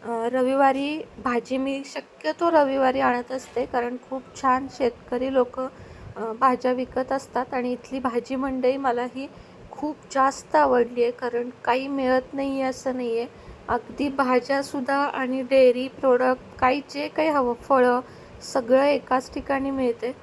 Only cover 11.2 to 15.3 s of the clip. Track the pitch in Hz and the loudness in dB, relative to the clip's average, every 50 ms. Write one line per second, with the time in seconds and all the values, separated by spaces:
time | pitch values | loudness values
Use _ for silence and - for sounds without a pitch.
11.2 | 262 240 240 233 240 247 247 - - - 240 262 269 277 285 277 262 254 262 262 | -6 -4 -4 -4 -4 -6 -10 -8 -2 0 0 0 -2 -4 -4 -2 0 2 2 2
12.2 | 254 - - 277 269 277 269 269 262 262 247 254 - 269 254 254 247 233 226 226 | 0 -2 -6 -4 -4 -4 -2 -2 -2 -2 -4 -4 -6 -6 -4 -4 -4 -4 -2 -4
13.2 | 240 277 - - - - - - - - 226 247 453 - 226 - 262 285 269 277 | -4 -6 -10 -18 -20 -20 -20 -18 -6 -4 -4 -4 -4 -8 -6 -4 -4 -4 0 0
14.2 | 269 254 254 247 240 - 277 277 277 - - 285 254 262 277 277 285 285 - - | 0 2 2 0 2 0 -2 -2 -2 -4 -6 -6 -4 -2 0 0 0 -2 -2 -4
15.2 | 262 247 | -4 -2